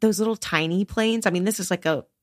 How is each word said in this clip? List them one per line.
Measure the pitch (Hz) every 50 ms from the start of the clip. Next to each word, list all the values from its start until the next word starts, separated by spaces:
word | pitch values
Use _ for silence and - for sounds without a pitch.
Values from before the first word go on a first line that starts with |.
those | 220 220 202 190
little | 214 226 220
tiny | - - - 175 156 160 160 175 190 202
planes. | - - 233 220 226 226 226 -
I | 196
mean, | 175 180 185
this | 214 214 -
is, | 180 -
like, | 185 175 -
a | 165 156 131 - _ _ _